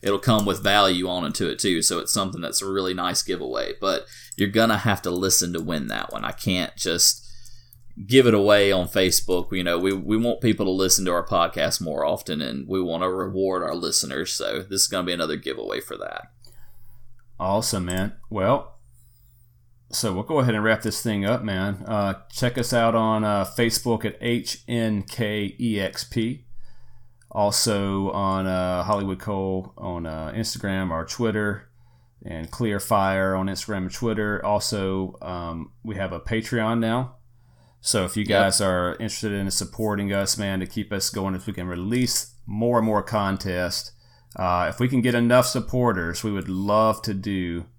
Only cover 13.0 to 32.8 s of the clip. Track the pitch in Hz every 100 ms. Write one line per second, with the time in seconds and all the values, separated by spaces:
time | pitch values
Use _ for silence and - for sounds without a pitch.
13 | 90 95 95 95 95 92 85 87 85 -
14 | 64 67 - - 50 60 95 98 - 98
15 | 90 87 80 76 69 65 52 53 - 50
16 | 50 50 - - - - - - - -
17 | - - - - 90 101 120 104 90 92
18 | 101 - - 107 95 139 - - - -
19 | - _ - - - _ _ - _ -
20 | 113 92 104 156 127 107 107 107 113 -
21 | 117 104 98 127 110 95 98 95 101 107
22 | 101 98 - - 127 120 120 123 113 113
23 | 110 110 107 101 95 - 117 - - 113
24 | 110 - 120 120 - - - 117 113 104
25 | 98 - 110 107 101 - 120 104 95 -
26 | - - 113 143 - - - - - -
27 | - - - - 104 101 - 101 98 98
28 | 98 98 98 95 95 92 92 90 90 101
29 | 98 92 - 98 95 95 92 - 98 87
30 | 82 78 78 104 110 - 104 95 92 80
31 | 78 - 117 107 104 98 - _ - -
32 | _ _ - 80 80 - 117 101